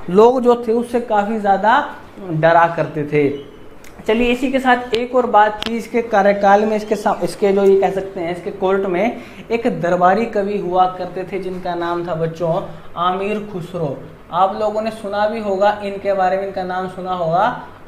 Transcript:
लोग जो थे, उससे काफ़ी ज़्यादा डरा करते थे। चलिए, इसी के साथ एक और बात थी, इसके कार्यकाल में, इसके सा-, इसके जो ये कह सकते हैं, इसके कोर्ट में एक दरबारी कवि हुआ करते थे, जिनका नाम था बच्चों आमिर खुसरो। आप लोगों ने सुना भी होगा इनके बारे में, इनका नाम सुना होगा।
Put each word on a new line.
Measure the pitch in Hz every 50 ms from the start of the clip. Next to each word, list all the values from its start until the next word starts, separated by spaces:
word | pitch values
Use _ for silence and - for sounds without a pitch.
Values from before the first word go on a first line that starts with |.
| - 175
लोग | 180 208 226 240 254 262
जो | 233 240 240 240 240
थे, | 220
उससे | 226 240 233 - 254 233
काफ़ी | 233 - 214 202 202 208 226 214
ज़्यादा | 202 196 190 185 202 220 254 294 285 - - - - - - 202 196 180
डरा | 160 156 165 165 170 165 170
करते | 165 165 160 151 147 156 156 147
थे। | 147 151 147 143 139 - - - - - - - - - - - - - - -
चलिए, | - 220 233 247 240
इसी | 247 247 277 247
के | 269 254
साथ | 262 254 247 247 247 - 214
एक | 233 247 240 247
और | 247 240
बात | 208 208 208 214 214 214 - - 226
थी, | 233
इसके | 226 196 - - 233
कार्यकाल | 226 226 220 196 190 202 196 202 202 196 202 208 214
में, | 214 214
इसके | 208 208 - 214
सा-, | 202 - 208 180 - 180
इसके | 170 - - 214 196
जो | 196 202 202
ये | 196 196 190
कह | 190 180
सकते | 190 190 190 - - 190
हैं, | 165 170 175
इसके | 175 - 202
कोर्ट | - - 190 185 196 196
में | 196 190 175 175 208 247 - - - - - - - -
एक | 226 233 240 240 180 156
दरबारी | 170 175 185 180 175 180 196 220 233
कवि | 226 - 202 196 202 208
हुआ | 196 175 180 180 185 185
करते | 185 185 - 180 180 175 190 185
थे, | 185 202 185
जिनका | 185 185 185 180 180 180 170
नाम | 170 170 170 175 175 170
था | 175 165
बच्चों | 160 165 160 160 - 175 160 170 196 196 - - - - - -
आमिर | 165 175 185 185 190 196 208 214 214 202 - -
खुसरो। | 175 160 - - 170 160 139 127 - - - - - - - 156
आप | 175 190 196 208 214
लोगों | 214 208 208 214
ने | 220 220
सुना | 214 - 214 196 208 208 214
भी | 214 233 226
होगा | 208 202 190 185 202 208 208 208 208
इनके | 196 196 196 196 202 190
बारे | 190 185 185 190
में, | 190 196
इनका | 196 190 196 180
नाम | 180 180 185 185
सुना | 180 - 185 180 185
होगा। | 185 180 170 160 165 185 214 247 - - - - - - -